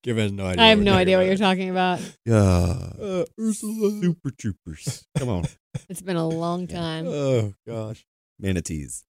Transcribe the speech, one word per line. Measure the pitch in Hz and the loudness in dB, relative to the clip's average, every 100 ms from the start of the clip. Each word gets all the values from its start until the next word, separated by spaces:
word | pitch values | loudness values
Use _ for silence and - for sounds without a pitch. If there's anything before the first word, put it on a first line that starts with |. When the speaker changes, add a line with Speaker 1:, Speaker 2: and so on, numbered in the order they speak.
Speaker 1:
Kevin | 123 110 | -2 0
has | 104 | 0
no | 196 92 | 0 -2
idea | 92 | 4
Speaker 2:
I | 226 | 6
have | 214 | 6
Speaker 1:
what | |
Speaker 2:
no | 202 | 6
Speaker 1:
we're | 190 | 4
Speaker 2:
idea | 185 185 | 6 4
what | 185 | 4
you're | 190 | 2
Speaker 1:
talking | 202 185 190 | 2 2 0
Speaker 2:
talking | |
about. | 185 185 180 180 - 113 | 0 0 -2 -6 -10 2
Speaker 3:
Yeah. | 110 98 90 87 85 85 | 6 6 4 2 -2 -6
Speaker 1:
about. | - | -10
Uh, | 202 185 - - | -6 -4 -4 -4
Ursula. | 220 208 214 220 208 208 | -4 -4 -6 -2 -2 0
Speaker 3:
Super | 175 160 139 | -2 -2 -6
Troopers. | - 113 90 - 78 - - _ 151 | -6 -8 -6 -12 -10 -8 -10 _ -6
Come | 131 | -2
on. | 92 80 | -2 -4
<laughs> | - _ - _ | -10 _ -14 _
Speaker 2:
It's | 185 | -12
been | 185 170 | -6 -4
a | 165 | -2
long | 165 170 175 175 | -4 -4 -4 -6
Speaker 3:
Yeah. | 180 | -6
Speaker 2:
time. | 165 160 165 | -6 -6 -6
Speaker 1:
Oh, | 147 139 123 107 95 - | -2 0 2 0 -6 -12
gosh. | 113 110 110 _ _ _ _ | -10 -10 -12 _ _ _ _
Speaker 3:
Manatees. | 98 90 80 80 67 - _ | -2 -2 -2 -8 -8 -14 _